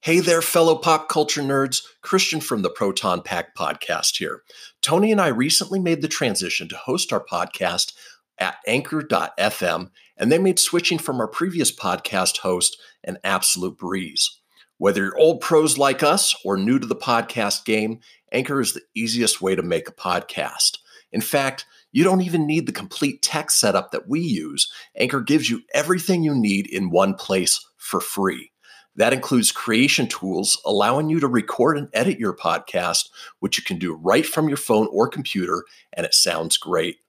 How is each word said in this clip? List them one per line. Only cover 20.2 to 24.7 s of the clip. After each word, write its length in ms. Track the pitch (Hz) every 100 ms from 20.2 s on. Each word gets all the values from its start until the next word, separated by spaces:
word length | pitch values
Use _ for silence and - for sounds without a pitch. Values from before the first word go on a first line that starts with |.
| - - 73 - - - _ - _
In 100 | -
fact, 440 | - 143 135 131 - _ _
you 120 | -
don't 180 | 180 190
even 240 | 180 165 151
need 220 | 156 165
the 40 |
complete 520 | - 98 - 143 -
tech 260 | - 151 156
setup 420 | - 117 95 -
that 160 | - -
we 120 | 151
use. 520 | 170 98 78 71 -